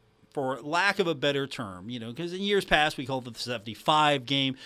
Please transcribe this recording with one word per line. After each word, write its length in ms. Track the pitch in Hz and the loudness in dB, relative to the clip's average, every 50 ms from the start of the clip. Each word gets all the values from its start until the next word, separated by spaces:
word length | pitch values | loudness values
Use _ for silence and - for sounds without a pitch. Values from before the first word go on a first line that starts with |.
| _ _ _ _ _ _ | _ _ _ _ _ _
for 260 | - 151 135 131 135 120 | -6 -4 -2 -2 -2 -4
lack 360 | 139 147 160 175 190 202 196 208 | -4 -2 0 2 2 2 2 2
of 80 | 185 | 0
a 80 | 165 156 | 0 0
better 320 | 131 151 143 139 139 139 | 0 0 0 0 0 -2
term, 440 | 131 - - 117 98 92 90 92 113 | -4 -6 -8 -8 -8 -8 -10 -10 -10
you 100 | 123 120 | -10 -8
know, 100 | 113 117 120 | -10 -10 -8
'cause 180 | 151 170 170 | -8 -8 -8
in 80 | 180 190 | -6 -4
years 240 | 202 202 202 196 185 | -2 2 2 2 2
past 320 | - 185 151 151 151 - | 4 4 4 4 2 0
we 80 | - 131 | -4 -4
called 240 | 117 131 131 120 127 | -4 -4 -4 -4 -6
it 60 | 110 | -10
the 60 | - | -8
seventy-five 840 | - 120 123 110 - 117 101 - - 165 156 151 151 147 147 135 120 | -6 -6 -6 -6 -6 -10 -10 -2 2 4 6 6 6 6 4 2 0
game. 320 | 113 139 139 135 135 131 - - | 0 0 0 0 0 -2 -6 -12